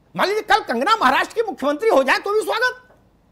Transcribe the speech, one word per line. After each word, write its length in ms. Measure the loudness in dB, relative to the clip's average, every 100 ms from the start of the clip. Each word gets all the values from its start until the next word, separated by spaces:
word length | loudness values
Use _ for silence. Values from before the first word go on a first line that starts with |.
| _ -4
मान 120 | -2
लीजिए 160 | -2
कल 200 | 0 0
कंगना 320 | 0 -2 0 2
महाराष्ट्र 400 | 2 2 -2 -4
की 60 |
मुख्यमंत्री 480 | -4 -2 -4 0 2
हो 140 | 2
जाए 160 | 2 0
तो 140 | 0
भी 80 | -2
स्वागत, 460 | -2 0 -2 -2 -16 -20 _ _ _